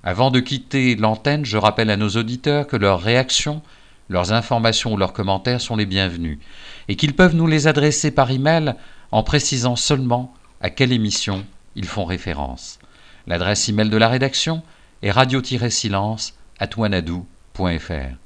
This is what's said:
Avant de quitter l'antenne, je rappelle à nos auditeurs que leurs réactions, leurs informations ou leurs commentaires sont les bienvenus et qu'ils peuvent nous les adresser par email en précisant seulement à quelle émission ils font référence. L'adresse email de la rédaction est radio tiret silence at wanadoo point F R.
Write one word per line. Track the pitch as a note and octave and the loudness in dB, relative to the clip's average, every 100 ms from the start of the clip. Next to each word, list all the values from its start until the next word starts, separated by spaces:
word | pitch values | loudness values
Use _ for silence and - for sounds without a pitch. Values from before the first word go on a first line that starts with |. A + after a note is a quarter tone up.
Avant | F2+ F#2 C3 | -4 0 4
de | B2+ | 2
quitter | B2+ C3+ - C#3 B2+ | 0 -8 -2 0 2
l'antenne, | A2+ G#2+ A2 C#3+ D3 | 2 0 0 0 0
je | C3 G#2+ | 0 2
rappelle | G#2 G#2 A2 | 4 4 0
à | G#2 | 0
nos | G#2+ | 0
auditeurs | G#2+ A2+ B2+ D3 D3 | 0 -2 -4 0 -2
que | C#3+ A#2+ | -2 0
leurs | G2 F#2 | 2 2
réactions, | G2 B2 B2+ - D#3 D#3 - - - - - | 2 2 2 -2 -2 -6 -12 -20 -20 -20 -4
leurs | F2+ F2+ | -2 2
informations | A2+ - A#2+ A2+ A2 A#2+ | 0 0 0 2 0 -2
ou | G#2 | 0
leurs | F#2+ | -2
commentaires | - G2 F#2+ B2 B2 | -2 -2 -2 -2 -2
sont | - | -2
les | A2 | -2
bienvenus | G2+ F#2+ F#2+ F2 E2 D2 - - - - - | 0 0 -2 -2 -6 -6 -12 -18 -18 -14 -8
et | |
qu'ils | - D3 | 0 0
peuvent | C#3 F#3 | 4 4
nous | E3 E3 | 6 4
les | D#3 D#3 | 4 4
adresser | D3 D3+ D3 D3+ | 4 2 2 0
par | C#3+ B2+ | 2 2
email | C3 C#3+ E3 D3+ - - - - | 2 2 2 0 -4 -14 -20 -2
en | A2 | 0
précisant | - D3 - C3 B2 | 2 0 0 0 0
seulement | A#2+ - C#3 B2+ A#2+ B2+ - - - | 0 0 0 2 -2 -4 -16 -20 -8
à | F#2 | -8
quelle | - C3 | 0 2
émission | B2 G#2+ - - G2 G#2 - - | 2 0 -2 -4 -4 -6 -18 -16
ils | - F#2+ | -10 -8
font | G#2+ | -6
référence. | F2 F2+ G2 E2 C2+ B1+ - - - - - - - | -4 -4 -4 -6 -6 -8 -16 -20 -20 -20 -20 -20 -6
L'adresse | E2+ F2+ G#2 - | -2 0 0 0
email | G#2+ G#2+ | 0 2
de | A2 | 4
la | A2+ | 4
rédaction | B2 C3+ - D#3+ E3 - - - - | 4 0 -2 -4 -4 -8 -20 -20 -6
est | G2+ | 0
radio | G#2+ B2+ C3 | 2 4 2
tiret | B2 B2 B2 | -2 -2 -2
silence | - A2+ G2 G#2 A2 - - - - | -2 -2 -2 -2 -4 -10 -12 -20 -8
at | G2+ A2+ | -6 -2
wanadoo | G#2+ F#2 E2 F2 F2 - - | 0 0 -2 -6 -8 -20 -16
point | - F#2 E2 | -4 -2 -2
F | - | -4
R. | D#2 C2 B1+ | -6 -8 -12